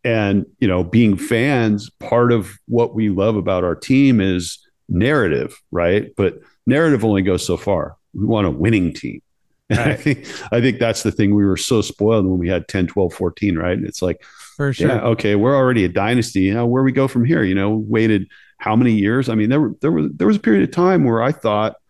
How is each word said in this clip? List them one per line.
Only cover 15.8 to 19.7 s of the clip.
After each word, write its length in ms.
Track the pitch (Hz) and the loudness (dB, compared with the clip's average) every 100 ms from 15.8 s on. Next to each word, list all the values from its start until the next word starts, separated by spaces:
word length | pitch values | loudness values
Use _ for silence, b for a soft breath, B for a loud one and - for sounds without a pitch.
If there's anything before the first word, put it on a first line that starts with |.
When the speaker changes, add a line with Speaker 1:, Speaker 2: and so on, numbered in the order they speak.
| 92 | 0
Speaker 1:
a 40 | |
dynasty. 600 | 90 104 123 107 98 95 | 0 0 0 0 0 0
Now, 160 | 110 120 | 0 0
where 160 | 127 | 2
we 100 | 135 | 2
go 160 | 131 135 | 2 0
from 160 | 120 | 0
here?" 200 | 120 165 | 0 0
You 100 | 98 | 0
know, 220 | 95 98 110 | 0 0 -2
waited 520 | 107 110 113 104 98 b b b | 0 0 2 0 -2 b b b
how 180 | - 113 | -2 2
many 180 | 127 | 2
years? 360 | 107 98 123 120 | 2 2 0 0
I 60 | 110 | 0
mean, 160 | 107 | 0
there 100 | 139 | 0
were, 140 | 139 | 0